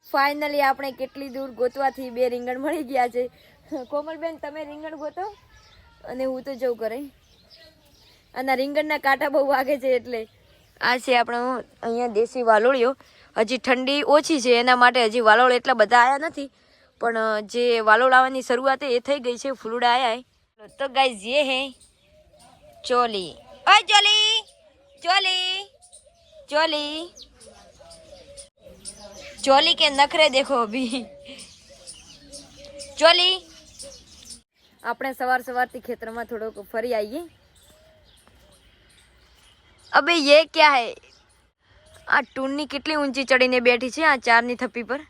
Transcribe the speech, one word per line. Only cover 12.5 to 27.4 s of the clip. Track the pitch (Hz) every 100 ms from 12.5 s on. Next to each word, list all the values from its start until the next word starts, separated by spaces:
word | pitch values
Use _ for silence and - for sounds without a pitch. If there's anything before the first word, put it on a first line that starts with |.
| 214 233 269 233 269 _ _ _ -
હજી | 214 247
ઠંડી | - 254 262 285
ઓછી | - 294 302 302
છે | 240 240
એના | 247 247
માટે | 247 247 226
હજી | 240
વાલોળ | 220 220 254
એટલા | 247 254
બધા | 254 208 240
આયા | 247 277
નથી, | 320 - 277 _ _ _ _ _
પણ, | 233 226
અ, | 220 214
જે | 214 240 240 233
વાલોળ | 220 214 262
આવવાની | 254 262 269
શરૂઆત | - 240 269 262
એ | 285 240
થઈ | 240 285
ગઈ | 240 240
છે, | 269
ફૂલડા | 254 220 240 240
આયા | 247 247
હે. | 240 - _ _ _ 214 -
તો | 277
ગાઈઝ, | 254 262 214 208
યે | 277
હે | 269 262 269 247 _ _ _ _ _ _ - _ - - -
ચોલી. | 247 240 208 175 - - - -
ઓય | 415
ચોલી, | 440 415 403 427 427 440 - _ _ _ _ _
ચોલી, | 330 392 381 370 370 381 403 571 - 740 _ _ _ 622 554
ચોલી. | 294 320 302 294 311 349 - - _